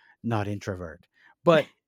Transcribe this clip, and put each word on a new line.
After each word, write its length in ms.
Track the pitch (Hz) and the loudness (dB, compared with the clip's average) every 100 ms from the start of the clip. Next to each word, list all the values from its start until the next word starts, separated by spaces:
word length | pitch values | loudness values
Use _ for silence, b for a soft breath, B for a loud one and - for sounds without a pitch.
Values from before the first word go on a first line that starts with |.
| b b | b b
not 240 | 113 110 101 | -4 -2 -2
introvert." 600 | 101 - 92 87 78 _ b b b | -6 -8 -10 -10 -16 _ b b b
But, 200 | 170 160 139 _ | 4 4 2 _